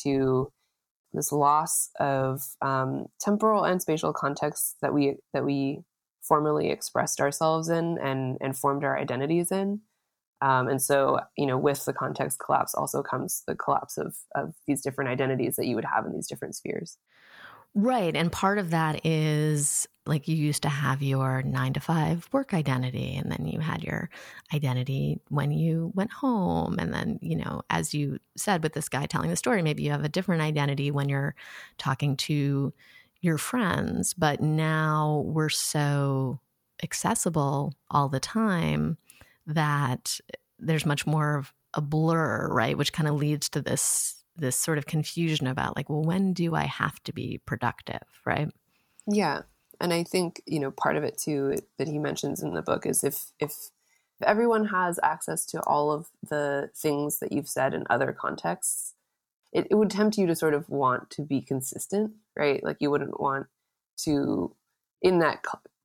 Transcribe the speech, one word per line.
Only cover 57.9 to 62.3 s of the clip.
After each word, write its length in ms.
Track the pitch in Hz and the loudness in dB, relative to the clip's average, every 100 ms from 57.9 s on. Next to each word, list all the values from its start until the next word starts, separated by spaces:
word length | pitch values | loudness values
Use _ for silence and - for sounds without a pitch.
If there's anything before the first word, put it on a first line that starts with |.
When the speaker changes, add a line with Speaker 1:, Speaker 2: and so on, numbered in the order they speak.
Speaker 1:
other 220 | 123 135 | 0 0
contexts, 840 | - - - 170 180 - - - - _ _ _ _ _ | -2 -6 -4 -4 -2 -4 -6 -8 -14 _ _ _ _ _
it, 140 | - - | -2 2
it 40 | |
would 160 | 208 202 | 4 4
tempt 260 | 196 214 208 | 4 2 4
you 100 | 175 | 2
to 80 | 160 | 4
sort 180 | 160 | 2
of 140 | 147 - | 2 0
want 400 | 139 131 123 - | 0 2 2 -2
to 120 | - | -8
be 180 | 147 135 | -2 -2
consistent, 720 | - 135 131 - - 196 214 - _ | 0 -4 -4 -8 -2 0 -2 -4 _